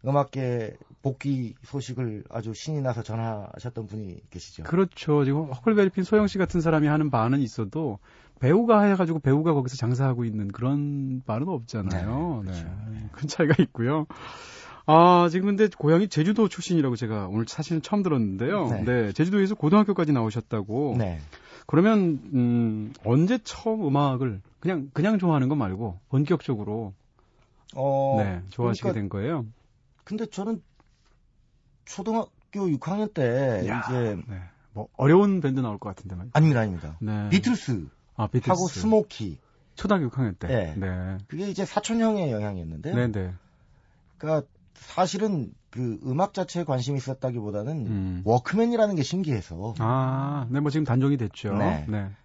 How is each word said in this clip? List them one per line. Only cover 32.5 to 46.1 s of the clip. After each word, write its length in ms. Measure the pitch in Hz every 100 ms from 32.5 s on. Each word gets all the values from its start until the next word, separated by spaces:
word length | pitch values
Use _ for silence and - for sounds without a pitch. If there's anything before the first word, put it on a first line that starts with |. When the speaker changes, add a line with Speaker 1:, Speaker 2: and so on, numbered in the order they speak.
| 202 190
Speaker 1:
육 160 | 139 -
학년 200 | 202 214
때 540 | 190 127 123 139 107 90
Speaker 2:
야, 160 | 117 113
Speaker 1:
이제 280 | 127 113 95 80
Speaker 2:
네. 120 | 95 87 _ _
뭐 160 | 104 110 -
어려운 440 | 135 175 202 185
밴드 200 | 143 131
나올 180 | 123 104
것 100 | 104
같은데 200 | 92 95
말이죠. 160 | 90 110
Speaker 1:
아닙니다, 260 | 151 156 127
아닙니다. 360 | 110 87 78 80
Speaker 2:
네. 280 | 107 107 104
Speaker 1:
비틀스 580 | 185 240 240 - 110 71 _ _ -
Speaker 2:
아, 100 | 107
비틀스. 240 | 123 -
Speaker 1:
하고 180 | 180 185
스모키. 720 | - 202 220 208 - - - _ _ _
Speaker 2:
초등학교 320 | - 190 196 131
육 120 | 131
학년 160 | 117
때. 140 | 90 87
Speaker 1:
네. 260 | 123 85 82
Speaker 2:
네. 420 | 95 90 92 95 101
Speaker 1:
그게 200 | 151 202
이제 160 | 185
사촌 360 | 190 - - 226
형의 320 | 226 208 165
영향이었는데요. 600 | 107 104 95 80 80 147
Speaker 2:
네, 180 | 123 123
네. 200 | 104 92 90 _ _ _ _ _ _ _ _
Speaker 1:
그러니까 280 | 151 156 143 _ _
사실은 800 | _ - - 185 190 214 180 120 - _
그 280 | 120 123 110
음악 300 | 127